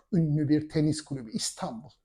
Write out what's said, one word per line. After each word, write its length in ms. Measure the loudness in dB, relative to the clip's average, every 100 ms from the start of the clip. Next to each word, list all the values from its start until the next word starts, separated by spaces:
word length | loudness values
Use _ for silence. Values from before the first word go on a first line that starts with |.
| -2
ünlü 360 | 2 2 2 4
bir 200 | 2 2
tenis 320 | 2 2 0
kulübü. 300 | -4 -10 -6
İstanbul, 580 | -6 -6 -6 -8 -8 -14 -18